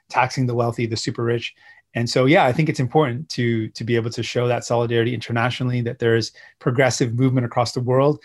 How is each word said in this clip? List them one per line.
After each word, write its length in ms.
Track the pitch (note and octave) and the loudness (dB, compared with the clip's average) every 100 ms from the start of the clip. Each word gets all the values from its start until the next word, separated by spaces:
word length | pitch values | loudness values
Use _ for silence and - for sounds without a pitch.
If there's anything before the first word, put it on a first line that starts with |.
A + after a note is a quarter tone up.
| - | -6
taxing 380 | - B2+ - B2+ | 0 0 0 0
the 80 | A#2+ | 0
wealthy, 300 | A#2 A#2 A#2 | 0 0 -2
the 100 | A2 | -4
super 260 | - A2+ | -6 -4
rich. 320 | A#2 A#2 - - - - _ | -2 -2 -4 -14 -20 -20 _
And 140 | - A#2+ | -6 -2
so, 140 | C#3 | 2
yeah, 220 | C3 F3 C#3+ | 4 4 4
I 60 | |
think 160 | B2 D#3 | 2 0
it's 120 | - | 0
important 480 | B2+ D#3 D3 A#2+ D#3 | 0 2 0 -2 -8
to, 400 | - A#2+ A#2 A2 | -4 0 0 -4
to 160 | - | -6
be 100 | A2+ | -2
able 160 | A#2 A2+ | 0 0
to 120 | A2+ | -4
show 240 | A2+ B2+ A#2+ | -4 -2 0
that 160 | A#2 | -2
solidarity 500 | - A#2+ A#2 A#2 A#2 | 0 -2 0 0 0
internationally, 680 | A#2+ - A#2 A#2+ B2+ B2+ B2 | -2 -4 -2 -2 -2 -4 -2
that 160 | A#2 - | -4 -2
there 160 | A#2 A2+ | 2 2
is 160 | A2 - - _ | 0 -8 -20 _
progressive 560 | - B2 C3 - C3 | -2 2 2 2 -2
movement 300 | A#2 C3 C3 | 2 2 2
across 280 | A#2+ - B2 | 0 0 -2
the 80 | - | -2
world. 400 | A#2+ B2+ C#3 D3+ | 0 2 2 0